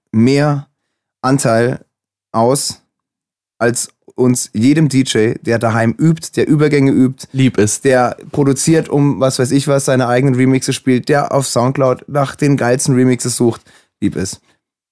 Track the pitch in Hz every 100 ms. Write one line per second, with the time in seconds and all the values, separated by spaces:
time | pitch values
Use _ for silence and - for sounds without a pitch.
0 | _ 110 120 139 147 143 143 _ _ _
1 | _ _ 127 135 127 113 120 - _ _
2 | _ _ _ 113 117 139 - - _ _
3 | _ _ _ _ _ - 120 120 - _
4 | _ - 127 123 - 104 123 156 151 131
5 | 127 117 110 - - 117 113 113 113 113
6 | 160 160 - - - 147 151 143 135 101
7 | 127 131 - 135 131 - 107 - 135 127
8 | 120 - - - 139 139 - 160 - 147
9 | 143 - 131 - 127 139 139 139 139 131
10 | 120 123 139 123 131 131 - 131 - 123
11 | - 147 - 139 135 123 123 131 131 127
12 | - 143 135 - 147 139 120 131 - 123
13 | 127 123 127 - 117 - _ _ _ -
14 | 101 - 92 - _ _ _ _ _